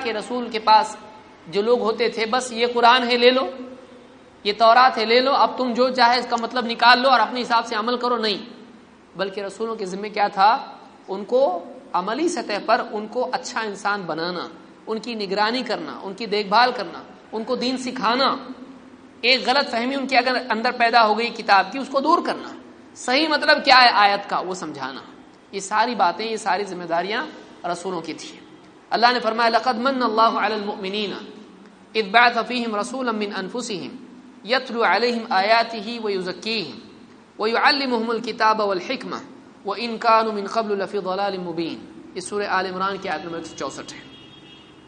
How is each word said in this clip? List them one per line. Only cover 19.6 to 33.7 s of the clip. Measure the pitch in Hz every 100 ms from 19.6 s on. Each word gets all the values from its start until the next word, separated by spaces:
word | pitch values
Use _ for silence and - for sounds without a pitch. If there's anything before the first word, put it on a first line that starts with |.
| 277
فہمی | 233 247
ان | 277 247
کے | 254
اگر | 247 247 -
اندر | 220 240
پیدا | 240 233 240 220
ہو | 214
گئی | 233
کتاب | 226 208 196 185
کی، | 269
اس | 262
کو | 277
دور | 294 349 -
کرنا، | 156 135 - - - -
صحیح | - - 262 311
مطلب | 294 294 294
کیا | 277 254
ہے | 247
آیت | 196 202 202 -
کا، | 165
وہ | 175
سمجھانا۔ | 180 160 139 131 127 - - - - -
یہ | 196
ساری | 190 214 240
باتیں، | 220 180 175 220
یہ | 214
ساری | 202 185
ذمہ | 202 180
داریاں | 175 170 185 226 302 - - - 175
رسولوں | 175 190 180
کی | 160
تھیں۔ | 147 - - - - - - -
اللہ | 185 240
نے | 247
فرمایا، | 214 226 233
"لقد | 226 247 226
من | 254 262
اللہ | 240 214
علی | 226 208 196
المؤمنین | 214 202 196 190 208 202 123 202 - - - - - -
اذ | 220 202
بعث | 226 240 233 220
فیہم | 247 233 208
رسولا | 202 262 254
من | 214 208 190
انفسہم | 185 240 240